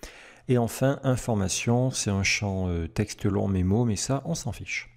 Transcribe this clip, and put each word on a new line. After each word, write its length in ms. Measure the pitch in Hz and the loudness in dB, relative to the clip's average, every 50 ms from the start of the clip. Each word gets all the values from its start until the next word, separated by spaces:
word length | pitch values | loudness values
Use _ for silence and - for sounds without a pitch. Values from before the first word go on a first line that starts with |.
| - - - - - - - - - - | -18 -18 -18 -20 -20 -20 -20 -10 0 2
Et 60 | 127 | 4
enfin, 420 | 120 117 110 - - 131 135 143 - | 4 4 2 0 0 0 0 0 0
information, 880 | - 135 123 113 - - 113 101 95 90 - - - 117 117 123 127 131 | 0 0 0 0 0 0 0 0 0 0 -2 -2 0 2 2 2 2 2
c'est 180 | 104 - - 110 | 0 -2 -2 0
un 140 | 98 98 | 0 2
champ, 480 | 98 - - - 107 101 95 95 92 90 | 2 0 0 0 0 -2 -2 0 0 0
euh, 180 | 87 85 85 82 | 0 -2 -2 -2
texte 380 | - - 104 - - - - | -2 -2 -2 -2 -4 -2 -2
long, 220 | 104 95 101 101 98 | 0 2 2 2 2
mémo, 360 | 95 92 90 92 98 117 123 | 2 2 2 4 2 2 2
mais 120 | 117 104 | 0 0
ça, 260 | - - - 135 135 - | -2 -2 -2 -2 -2 -2
on 100 | 160 165 | -4 -6
s'en 160 | - - 127 | -4 -4 -6
fiche. 380 | - - 95 - - - - - - | -8 -8 -8 -8 -8 -8 -8 -10 -16